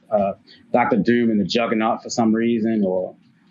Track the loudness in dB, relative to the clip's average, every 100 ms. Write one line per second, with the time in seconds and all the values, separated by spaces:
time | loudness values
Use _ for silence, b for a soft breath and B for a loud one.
0 | -4 -2 -2 -4 _ B B 0 2 2
1 | 2 2 2 0 0 -2 0 0 -2 -2
2 | -6 -2 0 2 0 0 0 0 0 -2
3 | -4 -10 _ b b